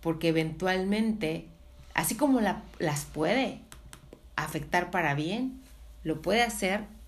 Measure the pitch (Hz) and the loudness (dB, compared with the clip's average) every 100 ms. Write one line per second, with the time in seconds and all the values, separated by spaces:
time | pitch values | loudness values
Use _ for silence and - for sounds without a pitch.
0 | 165 160 170 160 160 156 185 185 190 208 | -2 0 2 2 0 -2 0 0 2 2
1 | 226 214 156 165 - - - - - - | 2 0 -2 -4 -8 -20 -20 -20 -4 0
2 | - 240 294 262 202 180 - - 165 147 | 0 2 4 4 4 0 -6 -2 0 0
3 | - - 156 233 240 - - - - - | -4 -2 2 2 0 -4 -14 -20 -20 -20
4 | - - - - 156 160 143 180 175 185 | -20 -20 -10 -6 -4 -4 0 0 2 0
5 | 160 143 151 214 262 - - - - - | 2 2 0 -2 -4 -6 -16 -20 -20 -10
6 | 160 151 165 214 233 214 190 202 214 - | -4 -2 2 2 2 0 0 0 -4 -16